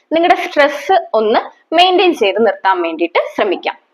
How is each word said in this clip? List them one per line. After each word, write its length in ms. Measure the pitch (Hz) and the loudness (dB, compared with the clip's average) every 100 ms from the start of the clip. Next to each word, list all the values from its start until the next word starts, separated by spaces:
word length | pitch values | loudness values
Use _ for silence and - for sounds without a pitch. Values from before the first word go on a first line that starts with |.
| - | -6
നിങ്ങളുടെ 220 | 320 349 359 | 0 2 2
സ്ട്രെസ് 720 | 349 - 285 285 - 381 - | 0 0 0 0 -2 -2 0
ഒന്ന് 260 | 220 214 269 - - - 320 | -2 0 0 -2 -12 -4 2
മെയിൻറ്റെയിൻ 380 | 359 359 370 | 4 4 2
ചെയ്ത് 320 | 311 - 190 220 | 2 0 0 0
നിർത്താൻ 360 | - 190 185 | 0 -2 0
വേണ്ടിയിട്ട് 380 | 170 160 170 - - - | -2 -4 -4 -2 -4 -2
ശ്രമിക്കാം. 420 | 208 170 - - _ | -2 -2 -6 -10 _